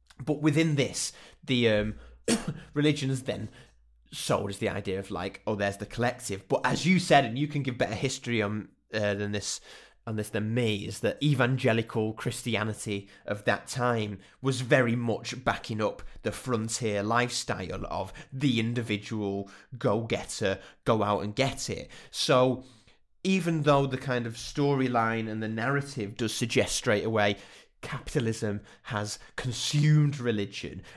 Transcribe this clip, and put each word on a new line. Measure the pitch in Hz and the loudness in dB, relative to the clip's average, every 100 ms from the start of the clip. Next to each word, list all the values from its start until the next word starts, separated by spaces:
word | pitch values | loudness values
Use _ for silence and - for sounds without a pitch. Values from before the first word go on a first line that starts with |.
| _ - | _ -10
But | 123 151 | -4 2
within | 151 147 165 139 | 4 4 4 2
this, | 117 - - - - - | 0 -2 -6 -8 -20 -18
the, | - 127 117 | 0 4 6
um, | 107 107 - - - - | 4 2 -4 -14 -8 0
<coughs> | 226 - 147 - | 0 0 -8 -6
religions | 147 151 147 135 131 | 0 2 2 0 -2
then | - 104 107 - - _ _ _ _ | -4 -6 -8 -12 -20 _ _ _ _
sold | - - 98 101 | -8 0 0 0
as | 98 | -2
the | 107 | -2
idea | 95 98 95 | -2 -4 -4
of, | 95 | -4
like, | 87 95 - - | -6 -6 -6 -4
oh, | |
there's | 107 101 101 | 0 0 -2
the | 101 | -6
collective. | - 117 - - 95 - | -2 -2 -2 -6 -8 -2
But | 135 | 0
as | - - | 2 2
you | 156 185 | 4 4
said, | 180 147 | 6 6
and | 117 120 | 6 0
you | 151 | -2
can | 143 | -2
give | 135 120 | -4 -2
better | 120 | -2
history | 101 135 - - 117 | 0 -2 -4 0 0
on, | 104 107 - _ _ | 2 -2 -6 _ _
uh, | 107 104 | 0 0
than | 101 101 | 0 -2
this, | 104 - - - - - _ | -4 -4 -8 -10 -20 -20 _
on | - 110 | -6 -6
this | 107 | -4
than | 107 107 | -2 0
me, | 113 117 104 | 2 2 0
is | 98 104 | -4 -2
that | 110 - | -2 2
evangelical | 147 131 123 131 127 113 113 117 110 | 2 4 2 4 4 2 2 -2 -2
Christianity | 110 - - - 104 107 104 - 101 98 - | -2 -6 -4 -2 0 0 -4 -4 -6 -6 -14
of | - 107 | -8 -2
that | 113 101 - | 0 -2 -2
time | 127 123 117 107 98 - - | -2 2 2 0 -6 -12 -6
was | 131 123 | -2 -2
very | 123 139 120 120 | 4 4 6 2
much | 117 107 - - | 0 -2 -4 -4
backing | 120 - - 107 | -2 -2 -4 -2
up | 104 - - - | -2 -2 -10 -6
the | 113 | -6
frontier | - - 120 110 - 113 101 | -6 -2 -2 -2 -2 -2 0
lifestyle | 104 117 120 - - 104 90 95 95 | 2 2 2 0 -4 -6 -6 -8 -6
of | 82 98 - - | -6 -6 -10 -14
the | 135 143 113 | -2 2 2
individual | 113 120 110 104 - 110 101 98 101 - - 120 | 0 -2 -2 -4 -2 -4 -2 -2 -6 -12 -20 -4
go-getter, | 127 107 117 98 - - 101 95 - - | 0 0 0 -4 -4 -2 0 -2 -6 -6
go | - 113 | 0 2
out | 104 104 | 2 0
and | 104 | -2
get | 107 131 - - | -2 -2 -2 -6
it. | 104 - - - | -8 -10 -18 -14
So | - - 131 127 127 - - _ _ _ _ | -4 2 4 4 2 -6 -20 _ _ _ _
even | 185 190 170 160 | 0 2 2 2
though | 147 139 139 | 4 4 4
the | 127 | -2
kind | - 123 117 | -2 -2 -2
of | |
storyline | 113 - - 143 139 131 120 113 113 110 | -8 -8 0 2 2 2 2 2 0 -2
and | 110 | -4
the | 110 | -4
narrative | 113 120 139 139 - 101 107 | -2 0 0 -2 -6 -6 -2
does | 117 | -2
suggest | - 117 - 101 | 0 0 2 2
straight | - - 104 | 0 2 2
away | 101 110 104 104 - - - _ | 2 2 2 2 -6 -20 -20 _
capitalism | - 139 - 156 113 151 107 104 - - | -10 -10 -4 -2 -2 -2 -4 -4 -8 -18
has | - 107 104 - - - | -8 -6 -4 -8 -12 -8
consumed | 131 110 - 147 151 151 147 139 | -6 -4 -2 2 6 6 6 2
religion, | 120 107 101 - - 92 - | 0 0 -2 -6 -10 -12 -14